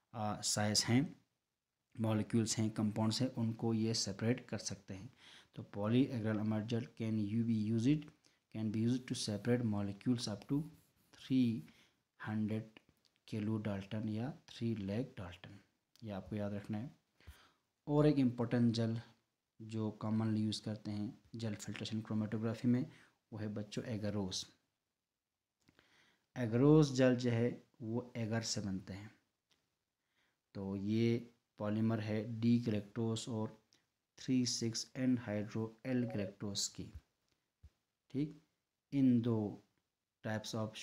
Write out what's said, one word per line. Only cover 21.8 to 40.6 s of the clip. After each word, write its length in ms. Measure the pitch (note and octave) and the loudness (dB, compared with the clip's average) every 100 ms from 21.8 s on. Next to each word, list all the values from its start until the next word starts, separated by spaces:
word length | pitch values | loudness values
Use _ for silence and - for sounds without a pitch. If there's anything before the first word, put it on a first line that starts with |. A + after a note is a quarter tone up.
| G#2+ A2 | -4 -4
क्रोमेटोग्राफी 680 | A2 A2 G#2+ A2 A2+ A2+ B2 | -2 -2 -2 -2 -2 0 2
में, 180 | B2 B2+ - - _ _ | 2 0 -8 -20 _ _
वो 60 | A2 | -10
है 80 | G#2+ | -6
बच्चों 300 | G#2 G#2 - - | -6 -8 -8 -6
एगारोस। 600 | A2 G#2 G#2 F#2+ F#2 - _ _ _ _ _ _ _ _ _ _ _ _ _ _ _ _ _ _ - | -4 -2 -2 -2 -4 -10 _ _ _ _ _ _ _ _ _ _ _ _ _ _ _ _ _ _ -4
एगारोस 560 | A#2+ A#2 C#3+ D#3 D3 | 2 6 10 10 8
जेल 240 | B2+ B2+ A#2+ | 6 6 6
जो 160 | B2 | 2
है 180 | A#2 A#2+ - - - | 2 2 -2 -10 -10
वो 300 | A2 A#2 A#2+ - | -6 -4 -4 -4
एगर 240 | A2 A#2 | -2 -2
से 200 | A2 - | -2 -2
बनते 320 | G2+ F#2+ F#2+ | -2 -4 -6
हैं, 180 | F#2+ G#2+ - _ _ _ _ _ _ _ _ _ _ _ _ _ - | -12 -14 -18 _ _ _ _ _ _ _ _ _ _ _ _ _ -8
तो 200 | G2 G2 | -4 -2
ये 580 | G2 A2 A#2 A#2 - _ _ - | 0 2 4 2 -2 _ _ -6
पॉलीमर 400 | G#2+ G#2+ A2 A2+ | -2 0 2 0
है 420 | G#2+ G#2+ A2 A2+ | 0 -4 -4 0
D 180 | A#2 A#2+ | 4 4
galactose 640 | A#2+ G#2 G2 - A2+ A2+ - | 2 -2 -2 -4 -2 -2 -4
और 280 | A2 A2 - _ _ _ _ _ - | -4 -4 -8 _ _ _ _ _ -10
थ्री 280 | - C3 A#2+ | 0 2 2
सिक्स 460 | - A#2 A2 - - | 0 -2 -4 -6 -2
एंड 240 | B2+ B2 | 2 2
हाइड्रो 640 | G#2+ G#2 G#2 A2+ A2 - - | 0 -2 -2 -4 -6 -6 -4
L 180 | B2+ A#2+ | -2 0
galactose 640 | A2 G2 - G#2 G2+ - | -2 -4 -6 -6 -4 -6
की। 240 | - - - - _ _ _ _ _ - _ _ _ _ | -8 -12 -14 -20 _ _ _ _ _ -20 _ _ _ _
ठीक, 320 | C3 D3+ - _ _ _ _ _ | -4 -4 -6 _ _ _ _ _
इन 260 | C#3 C3 A#2+ | 4 6 6
दो 420 | A#2 A2+ G#2 - - _ _ _ _ _ | 6 2 0 -4 -14 _ _ _ _ _
types 320 | - G#2+ - | -6 -4 -4
of 220 | A2+ | -4